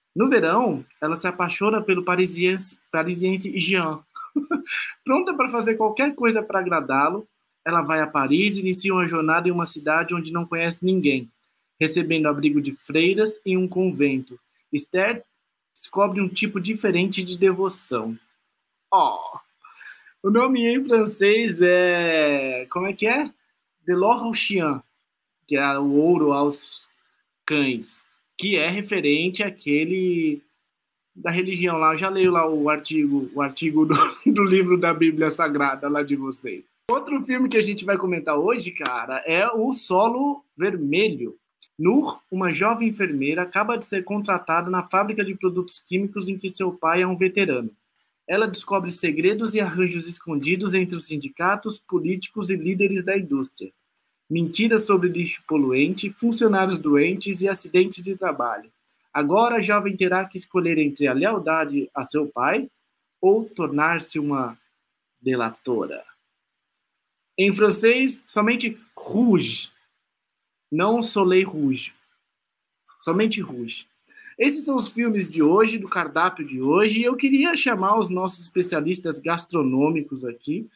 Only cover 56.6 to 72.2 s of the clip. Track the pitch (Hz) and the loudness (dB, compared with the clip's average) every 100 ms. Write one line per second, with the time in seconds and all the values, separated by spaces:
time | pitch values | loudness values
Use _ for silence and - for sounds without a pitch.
56.6 | 190 170 151 143 160 196 202 180 196 190 | 2 0 2 4 4 0 -6 -2 -2 -2
57.6 | - 180 190 185 185 185 185 139 120 104 | 0 2 2 -2 -8 -4 -4 -4 -4 -6
58.6 | 104 _ _ _ _ 143 147 196 233 233 | -12 _ _ _ _ -4 2 4 4 2
59.6 | 190 208 202 185 185 185 190 185 - 180 | 2 0 0 0 0 0 -2 -10 -4 0
60.6 | 170 156 147 143 139 131 196 208 156 160 | 2 2 0 2 0 2 0 0 0 0
61.6 | 151 143 131 139 127 151 143 120 135 220 | 0 -2 -4 -6 -4 -4 -4 -2 0 0
62.6 | - _ _ _ _ _ 185 220 226 - | -4 _ _ _ _ _ 2 2 0 -4
63.6 | 151 143 156 165 160 156 147 139 123 113 | -2 0 0 0 -4 -4 -2 -2 -4 -8
64.6 | _ _ _ _ _ _ 131 123 113 - | _ _ _ _ _ _ -2 -2 -2 -6
65.6 | 131 110 82 - - _ _ _ _ _ | -4 -4 -4 -10 -16 _ _ _ _ _
66.6 | _ _ _ _ _ _ _ - 196 196 | _ _ _ _ _ _ _ 0 2 4
67.6 | 208 208 220 254 262 - - 214 214 247 | 4 6 4 4 2 -2 -4 0 2 0
68.6 | 233 - _ - - 202 240 180 113 - | -4 -6 _ -16 -4 2 4 4 2 -6
69.6 | - _ _ _ _ _ _ _ _ _ | -10 _ _ _ _ _ _ _ _ _
70.6 | _ 151 196 233 226 208 185 185 190 156 | _ 0 2 2 0 2 4 4 2 0
71.6 | 139 127 - - _ _ | -2 -2 -6 -16 _ _